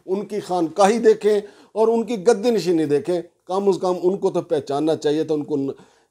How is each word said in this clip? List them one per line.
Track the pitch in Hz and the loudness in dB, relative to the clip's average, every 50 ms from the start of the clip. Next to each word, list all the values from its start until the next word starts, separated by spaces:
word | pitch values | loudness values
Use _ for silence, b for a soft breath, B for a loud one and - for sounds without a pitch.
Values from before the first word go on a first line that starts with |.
| _ | _
उनकी | 160 190 202 208 208 214 202 | -6 -6 -6 -6 -6 -8 -8
खानकाही | - - 180 180 170 156 151 - 196 196 233 226 | -6 -4 -2 -2 -2 -2 0 2 2 4 4 4
देखें | - 220 214 - - 208 214 202 202 B B B B B B | 4 4 4 4 2 0 0 0 -2 B B B B B B
और | 202 226 226 | 0 0 2
उनकी | 233 233 226 190 247 202 | 2 0 0 -2 -4 0
गद्दी | 170 220 233 196 208 247 | 2 2 2 2 2 2
नशीनी | 233 202 156 180 175 160 156 | 2 2 2 2 2 2 2
देखें। | 139 147 143 139 165 180 170 170 | 2 0 0 0 0 -2 -2 -4
कम | - _ _ _ - 180 196 202 196 | -6 _ _ _ -6 -4 -2 0 0
अज़ | 185 165 | 0 0
कम | 190 185 180 175 151 | 0 -2 -2 0 0
उनको | 180 196 196 190 190 | 0 0 0 0 -2
तो | 151 175 165 | -2 -2 -2
पहचानना | - 165 147 - - 139 143 151 160 156 | -2 -2 -2 -2 -2 -2 -2 0 0 0
चाहिए | 147 - 151 147 156 156 | 0 0 0 0 0 0
था, | 156 160 | -2 -2
उनको | 151 143 - 151 139 | -4 -4 -4 -4 -4
न-, | 139 135 135 b b b b b b b | -4 -4 -6 b b b b b b b